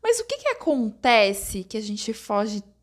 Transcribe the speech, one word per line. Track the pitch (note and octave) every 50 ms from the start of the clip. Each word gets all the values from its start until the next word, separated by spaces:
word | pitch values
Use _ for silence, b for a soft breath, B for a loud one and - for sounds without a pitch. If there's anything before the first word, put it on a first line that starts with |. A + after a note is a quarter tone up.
| -
Mas | G#4 A#4 A#4+
o | A4+
que | - - C#5+
que | - D5+
acontece | B4+ - - E4 D4+ C4 A#3+ A3 G#3 - - B3+ A#3+ A3+ G#3 G3 G3 G3 - - - G3 F#3
que | F#3 -
a | A3
gente | G#3+ G#3 G#3 G#3 - - A3
foge | A3 - - G#3+ G3+ G#3 A3 G#3 G#3 G3 - _ _